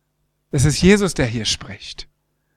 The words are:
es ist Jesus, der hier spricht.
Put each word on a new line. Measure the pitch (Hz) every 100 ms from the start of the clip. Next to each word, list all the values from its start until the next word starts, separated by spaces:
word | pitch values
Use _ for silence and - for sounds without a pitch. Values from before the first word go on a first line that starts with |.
| _ _ _ _ _
es | 147
ist | 147 131
Jesus, | 180 208 196
der | - 123
hier | 117 107
spricht. | - - 98 - - - _ _ _ _